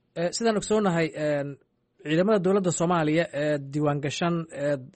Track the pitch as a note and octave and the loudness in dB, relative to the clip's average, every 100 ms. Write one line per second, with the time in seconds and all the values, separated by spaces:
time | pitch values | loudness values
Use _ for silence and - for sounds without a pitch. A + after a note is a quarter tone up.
0 | _ E3 E3+ - A#3 G#3 - A3 G3+ E3 | _ -6 -4 0 0 0 0 2 2 2
1 | D#3+ D3 D3+ D3 C#3+ C#3 _ _ _ _ | 0 -2 -2 0 -4 -10 _ _ _ _
2 | D3 D#3+ G3 G#3+ F3+ G3+ F3+ - E3+ F3 | -2 2 4 2 2 2 2 0 0 2
3 | D3+ D#3+ E3 C#3+ D3+ D3 C#3 D3 D3 C#3+ | 2 2 0 -2 -2 -2 -2 -2 0 0
4 | C#3+ - F3 E3+ E3 C3+ C#3+ C#3+ B2+ | -2 -2 0 0 -4 -4 -2 -2 -6